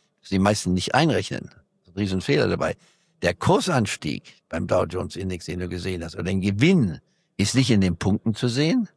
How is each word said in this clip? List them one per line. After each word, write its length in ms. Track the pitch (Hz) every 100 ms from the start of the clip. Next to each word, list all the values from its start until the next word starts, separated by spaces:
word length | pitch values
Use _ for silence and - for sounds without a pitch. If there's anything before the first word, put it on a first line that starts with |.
| _ _
das 80 | -
die 100 | 98
meisten 340 | 101 104 92
nicht 220 | 90 - 131
einrechnen. 540 | 160 104 95 62 -
Das 400 | - _ _ _
ist 60 | 87
ein 40 |
Riesenfehler 480 | 101 92 - 147 104
dabei. 300 | 90 80 - _ _ _ _
Der 120 | 85
Kursanstieg 880 | 87 - 202 190 139 101 - 78 - - _ _
beim 180 | - 92
Dow 180 | 92 85
Jones 300 | 92 - 87
Index, 300 | 92 90 -
den 140 | 90
du 80 | 90
gesehen 360 | 87 92 90
hast, 120 | 82 -
oder 100 | 87
den 160 | 95
Gewinn, 580 | 98 101 156 190 101 76 - _ _ -
ist 180 | 104 123
nicht 160 | 131
in 100 | 107
den 160 | 95 82
Punkten 380 | 101 101 113 107
zu 120 | 123
sehen. 400 | 120 156 262 208